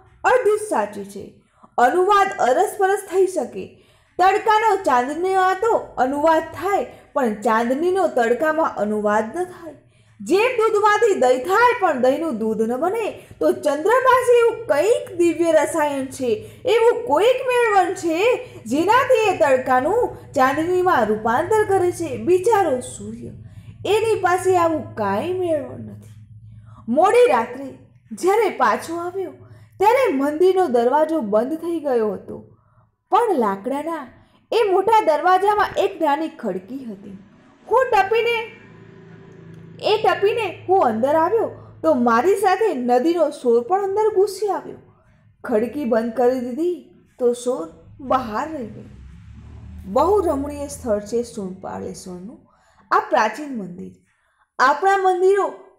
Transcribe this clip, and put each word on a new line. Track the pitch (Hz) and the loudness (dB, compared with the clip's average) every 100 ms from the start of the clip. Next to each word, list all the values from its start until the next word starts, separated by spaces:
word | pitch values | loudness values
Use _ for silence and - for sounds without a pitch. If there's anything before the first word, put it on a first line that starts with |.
| _ _ | _ _
અડધી | - 262 403 427 427 | 0 2 2 0 -2
જ | |
સાચી | 254 208 208 196 | -4 -4 -8 -14
છે. | 202 - - _ _ - - | -16 -18 -20 _ _ -10 0
અનુવાદ | 247 349 370 415 392 - | 2 2 2 2 2 0
અરસપરસ | 247 294 415 - 381 403 - | 0 2 0 0 0 0 -2
થઈ | 370 370 | 0 0
શકે. | 330 233 196 180 - _ _ _ - | -2 -6 -10 -16 -18 _ _ _ 0
તડકાનો | 381 403 440 427 440 381 | 2 2 2 2 2 0
ચાંદનીમાં | 311 247 254 311 370 381 370 381 | 2 0 0 -4 -2 0 0 0
તો | 453 370 | 0 0
અનુવાદ | - - 262 285 330 320 | -2 -2 -2 2 2 2
થાય, | 320 - 370 381 240 - - | 0 -6 -2 -2 -4 -12 -8
પણ | 285 240 | -4 -2
ચાંદનીનો | 208 233 220 240 269 359 381 330 | -2 0 0 0 0 0 0 0
તડકામાં | 247 226 233 311 311 285 - | 0 0 0 0 0 -2 -2
અનુવાદ | 208 214 208 214 220 339 | -4 -2 0 0 -2 -6
ન | |
થાય. | 359 - 330 285 _ _ _ - | -8 -10 -18 -20 _ _ _ -14
જેમ | 202 381 494 494 | -2 0 2 2
દૂધમાંથી | 440 403 415 415 440 269 | 0 2 2 4 2 2
દહીં | 254 254 | 2 2
થાય | 359 415 480 494 | 0 2 2 2
પણ | 370 262 | 0 2
દહીંનું | 254 294 330 214 | 0 0 -2 -4
દૂધ | 220 214 | -4 -2
ન | 220 254 | -4 -2
બને, | 349 453 370 - - - | -2 -2 -6 -8 -16 -2
તો | 311 | 0
ચંદ્ર | - 294 285 381 | 0 -2 0 2
પાસે | 494 508 508 480 480 | 2 4 4 4 4
એવું | 466 - - | 4 0 -2
કંઈક | 294 381 - - 349 | 0 2 0 -2 -2
દિવ્ય | 349 311 339 | 0 2 2
રસાયણ | 311 - 330 294 277 262 | 2 2 0 -2 -2 -8
છે, | - 247 214 - - - | -6 -4 -4 -6 -8 0
એવું | 453 466 - - | 2 4 2 0
કોઈક | 294 453 508 539 | 2 4 2 0
મેળવણ | 494 453 392 349 | 0 2 2 2
છે, | 370 339 320 466 453 - - 214 | -2 -2 0 0 0 -4 -16 -4
જેનાથી | 277 359 494 508 440 427 | -2 2 2 4 2 2
એ | 370 | 2
તડકાનું | 294 254 262 254 302 466 427 - - 269 | 2 2 2 0 2 0 -2 -6 -8 0
ચાંદનીમાં | 262 285 339 359 359 294 208 | 0 0 -2 0 2 2 0
રૂપાંતર | 214 226 247 349 427 | -2 0 -2 0 0
કરે | 427 381 359 | 2 0 0
છે. | 349 320 226 | -2 -6 -4
બિચારો | 240 359 415 415 330 254 | 0 2 4 2 2 -2
સૂર્ય, | - - 208 233 240 - - - - - - | -6 -14 -14 -14 -14 -16 -20 -20 -20 -10 -2
એની | 427 440 415 | 0 2 0
પાસે | 359 359 370 370 | 0 0 2 2
આવું | 339 311 - - | 2 0 -6 -6
કાંઈ | 202 202 330 | -4 -2 -2
મેળવણ | 370 349 302 254 - | -4 -2 -2 -4 -12
નથી. | 214 - - - - - - - - - - | -16 -18 -20 -20 -20 -20 -20 -20 -20 -12 -2
મોડી | 269 392 480 494 | 2 4 6 6
રાત્રે | - 254 269 269 - - _ - | 4 -2 -8 -14 -16 -20 _ -18
જ્યારે | 214 349 427 403 | -4 0 2 2
પાછો | - 302 - - 339 | 0 0 0 -4 -8
આવ્યો | 349 381 330 - - - - - | -6 -8 -8 -12 -20 -20 -18 0
ત્યારે | 403 539 480 | 2 4 2
મંદિરનો | 269 285 311 370 370 339 | 0 -2 2 2 4 2
દરવાજો | 240 240 294 311 320 | 2 2 2 2 0
બંધ | 208 208 254 320 | 0 0 0 -4
થઈ | 339 330 | -6 -4
ગયો | 285 240 214 | -2 -2 -2
હતો, | 185 - - - _ _ _ _ _ _ | -4 -10 -16 -18 _ _ _ _ _ _
પણ | 381 466 302 | 2 2 2
લાકડાના | 214 196 208 277 311 320 247 - _ _ _ | 0 -2 -6 -6 -6 -8 -12 -20 _ _ _
એ | 403 415 | -2 2
મોટા | 370 392 440 | 2 4 4
દરવાજામાં | 427 294 349 370 403 415 - - | 4 2 4 4 4 2 0 0
એક | 392 392 | -2 0
નાની | 311 285 320 | -2 0 -4
ખડકી | - 220 185 - 269 233 | -8 -8 -8 -10 -14 -14
હતી. | 196 208 190 - _ _ _ - | -16 -18 -20 -20 _ _ _ -2
હું | 466 494 | 2 4
ટપીને, | 427 381 453 466 453 453 - - - - - - - - - - - - - | 2 2 0 0 -2 -6 -14 -20 -20 -20 -20 -20 -20 -20 -20 -20 -20 -20 -6
એ | 339 427 | 0 2
ટપીને | 381 - 403 480 392 - - | 2 2 0 0 -4 -6 0
હું | 381 269 | 2 4
અંદર | 220 269 320 | 2 2 2
આવ્યો | 339 440 294 - - - | 2 0 -2 -6 -20 -2
તો | 320 | 0
મારી | 269 240 262 359 392 | 2 4 4 4 2
સાથે | 392 381 440 | 2 2 0
નદીનો | 269 247 247 320 339 302 | 0 0 2 2 2 0
શોર | 294 247 233 | 0 0 2
પણ | 233 381 | 2 -2
અંદર | 392 403 427 381 | 0 0 0 2
ઘૂસી | 403 - 415 | 0 0 -4
આવ્યો. | 311 - - - _ _ _ _ _ | -4 -8 -16 -20 _ _ _ _ _
ખડકી | - 208 226 294 247 | -2 -2 0 -4 0
બંધ | 226 233 | 0 0
કરી | 247 247 262 | 0 0 0
દીધી | 240 240 349 320 - _ _ - | -4 -4 -4 -4 -10 _ _ -2
તો | 240 | -2
શોર | 240 240 269 320 - - - | 0 -2 -6 -8 -16 -20 -12
બહાર | 269 262 233 214 311 | -2 -2 -2 -6 -6
રહી | 311 214 | -8 -12
ગયો. | - - - - - - - - - - - 185 | -14 -20 -20 -20 -20 -20 -20 -20 -20 -18 -18 -4
બહુ | 233 330 415 | 0 2 2
રમણીય | 339 277 285 285 285 | 0 -2 -6 -8 -12
સ્થળ | - 240 208 | -8 -4 -4
છે | 208 240 | -2 -6
સુંપાળેશ્વરનું | 233 220 185 185 - 190 196 180 185 180 196 320 _ _ _ _ - | -6 -8 -10 -10 -12 -12 -12 -12 -14 -16 -16 -20 _ _ _ _ -4
આ | 349 | -2
પ્રાચીન | - 262 220 254 294 240 | 0 0 0 -4 -10 -10
મંદિર. | 175 175 185 - _ _ _ _ _ - | -12 -14 -18 -20 _ _ _ _ _ 0
આપણા | 262 294 381 392 | 0 2 2 2
મંદિરો | 381 359 370 403 311 - - | 2 2 2 2 0 -6 -20